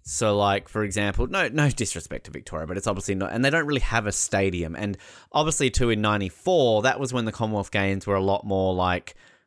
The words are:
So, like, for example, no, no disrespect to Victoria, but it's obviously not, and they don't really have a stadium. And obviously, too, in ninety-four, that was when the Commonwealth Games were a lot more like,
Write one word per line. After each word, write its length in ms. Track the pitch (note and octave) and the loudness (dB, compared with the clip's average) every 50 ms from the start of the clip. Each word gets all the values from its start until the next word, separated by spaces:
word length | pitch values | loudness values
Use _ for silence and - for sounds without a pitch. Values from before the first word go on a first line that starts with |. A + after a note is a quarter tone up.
| - | -12
So, 340 | - - - A2+ G#2+ G2+ | -8 -4 0 2 2 4
like, 320 | G2+ G2+ G2+ G2 G2+ - - | 4 4 4 2 0 -2 -4
for 160 | - G#2+ G#2+ | -4 -4 -4
example, 420 | G2+ F#2 G#2+ G2+ G2+ G2 - B2 B2 | -2 -2 -2 -2 0 0 0 0 0
no, 200 | C#3 G3 E3+ - | 0 -2 -2 0
no 220 | B2 D#3 D3 C#3 | 2 2 2 2
disrespect 560 | A#2+ - A2 - - E2 - - - - - | 2 0 -2 -4 -4 -6 -8 -10 -12 -12 -12
to 40 | - | -12
Victoria, 360 | - C#2 - - D#2+ D#2 E2 | -14 -14 -12 -10 -10 -8 -8
but 100 | D#2+ F2+ | -6 -6
it's 100 | G2 - | -4 -2
obviously 280 | A#2 G2+ G2 - - G2 | -2 -4 -2 -2 -4 -4
not, 180 | F#2+ G2 - - | -2 -4 -4 -2
and 100 | A#2 C3 | 0 0
they 60 | C#3 | 2
don't 160 | D3+ E3 D3+ | 2 0 0
really 140 | D3 D3 B2+ | 0 0 0
have 260 | - - A2+ A#2 G#2 | 0 0 0 0 0
a 60 | G#2 - | 0 -2
stadium. 640 | - - - - G2 G2 G2 F2+ F2 E2+ D#2+ E2 | -2 -2 0 0 0 2 0 0 -2 -4 -4 -6
And 220 | - G#2 G2+ G2 - - - - - - _ - | -6 -6 -6 -6 -6 -10 -16 -20 -20 -10 _ 0
obviously, 380 | C#3+ D3+ D#3+ D3+ - D3 B2+ | 0 2 2 2 2 2 2
too, 180 | - - B2+ A#2 | 2 2 2 2
in 140 | A2+ G#2+ G#2 | 2 2 2
ninety-four, 800 | G#2+ G#2 G#2 G2 F#2 - - - F#3 F#3 E3 C3+ A#2+ A2 G#2+ G#2+ | 2 2 0 0 -4 -6 -6 -2 2 4 4 6 6 4 4 4
that 180 | C3 - - | 2 2 0
was 140 | C#3 A#2 A#2+ | -2 -4 -2
when 100 | B2 A2+ | -2 -2
the 80 | A2 G#2+ | -4 -2
Commonwealth 380 | - A#2 A2 G#2+ G2+ G2 - | -2 -2 -2 -2 -2 -4 -2
Games 360 | - G#2 G2 G2 G2 F#2+ - | -2 0 0 0 0 -2 0
were 100 | G2+ G2 | 0 0
a 60 | F#2+ F#2+ | 2 2
lot 220 | G2 G2 - - | 2 0 0 0
more 300 | G2 G2 F#2+ F#2+ F#2+ F#2 | -2 0 0 2 2 2
like, 400 | F2+ F2+ F2+ F2+ F2+ - - - - - - - _ _ | 2 2 2 0 0 -4 -8 -18 -20 -20 -20 -20 _ _